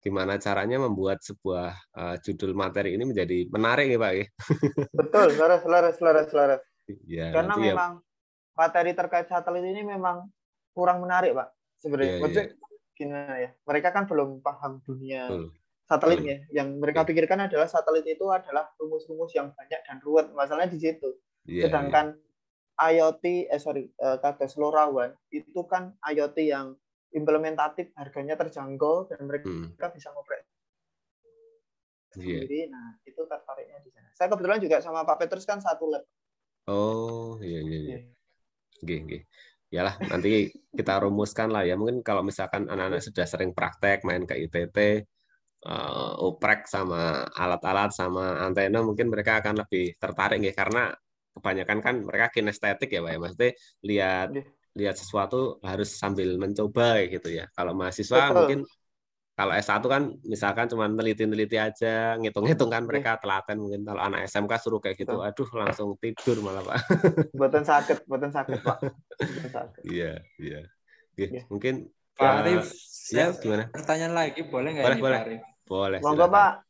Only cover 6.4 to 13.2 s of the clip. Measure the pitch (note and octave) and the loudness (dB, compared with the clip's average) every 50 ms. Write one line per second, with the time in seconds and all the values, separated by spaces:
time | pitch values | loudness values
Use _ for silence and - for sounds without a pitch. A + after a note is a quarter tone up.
6.4 | C#3+ C#3 C3+ C3+ - _ _ _ _ - G2+ - - E2 E2+ E2 E2 E2 D#2+ D#3+ | 6 6 4 2 -2 _ _ _ _ -16 -16 -16 -12 -10 -6 -6 -4 0 2 2
7.4 | E3+ F#3 - G#2+ A2 G#2 F#2+ F2+ F3 F3 F3 F3 _ _ _ _ _ _ _ _ | 2 2 0 2 2 2 2 2 0 -2 -4 -12 _ _ _ _ _ _ _ _
8.4 | _ _ _ - D#3+ E3 E3 F3 E3+ F3 F3 F3 F3 F3 F3+ F3 F3 E3+ F#3 F3 | _ _ _ 2 2 4 4 4 2 2 2 0 -2 0 0 -2 0 0 -4 -2
9.4 | F3 F3+ F3 F3+ F3+ F#3 F#3+ G#3 G#3 G#3 G3+ F#3+ F#3 F3+ F3 F3 F3+ G3+ _ _ | -2 -2 -4 -2 -2 -4 -4 -4 -6 -6 -6 -2 -2 -2 -2 -2 -8 -16 _ _
10.4 | _ _ _ _ _ _ _ F3 F3+ F3+ F3+ F3+ F3+ F3+ F3+ F3+ F3+ F#3 A#2+ C3 | _ _ _ _ _ _ _ 2 4 4 4 2 0 0 2 4 4 4 2 0
11.4 | B2 - _ _ _ _ _ _ - D#3 C#3+ C3+ C3+ B2+ - C3+ D3 E3 E3+ G#3 | -2 -6 _ _ _ _ _ _ -6 -4 0 0 0 0 0 0 -2 0 0 0
12.4 | G3+ - - _ - _ - - _ _ _ _ D3 C#3+ C#3+ C#3+ | -2 -2 -10 _ -20 _ -20 -20 _ _ _ _ -8 -8 -8 -8